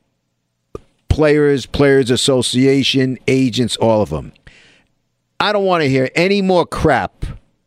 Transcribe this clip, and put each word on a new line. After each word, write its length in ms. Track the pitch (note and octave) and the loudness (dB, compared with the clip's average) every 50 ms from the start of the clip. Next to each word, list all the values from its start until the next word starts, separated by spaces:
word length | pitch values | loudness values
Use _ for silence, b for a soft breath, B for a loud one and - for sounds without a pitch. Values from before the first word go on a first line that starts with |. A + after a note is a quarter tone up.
| _ _ _ _ _ _ _ _ _ _ _ _ _ _ - - - _ _ _ _ - | _ _ _ _ _ _ _ _ _ _ _ _ _ _ -20 -20 -20 _ _ _ _ -4
Players, 560 | - C#3 D#3 D3+ D3 D3+ D3 C#3+ C#3+ C3 - | -2 0 2 2 2 2 2 0 0 -2 -4
Players 440 | - - - C#3+ C#3 C3+ C3+ B2+ A2+ | -6 -2 0 2 4 4 4 2 2
Association, 1080 | B2+ A2 - C#3+ C3+ B2+ A#2 - - B2 C3 C3+ C#3 C#3 C3 - - C3+ C3 C3 B2+ - - | 0 -2 0 0 0 0 0 -2 0 2 2 2 2 2 0 0 0 -2 -2 -2 -4 -6 -4
agents, 480 | - C3 C3 C3 B2 G#2+ B2 A#2+ G#2 - | -2 0 0 0 0 0 -2 -4 -4 -2
all 260 | - A2+ A2+ A2 G#2+ | -2 0 0 2 0
of 80 | G2+ - | 0 -2
them. 220 | D#2 D2 B1 - - _ _ b b b b b b b b b _ _ _ _ _ _ _ _ _ - | -4 -8 -10 -12 -18 _ _ b b b b b b b b b _ _ _ _ _ _ _ _ _ -4
I 120 | E3+ G3+ | -2 -2
don't 140 | G#3 G3+ G3 | 0 0 0
wanna 200 | F#3+ F3+ E3 D3+ | 0 0 0 0
hear 240 | C3 C3+ C3+ C3 - - | 2 0 0 0 -2 -2
any 260 | D#3 F3 G3 G3+ G3+ | -2 0 0 0 0
more 240 | F#3+ F#3 F#3 E3+ D3+ | 0 2 2 0 0
crap. 600 | - - - - D#3 C3 A2 F2+ - _ - - - - - _ _ _ _ _ | -2 -4 -2 0 2 2 2 0 -4 _ -10 -12 -12 -12 -14 _ _ _ _ _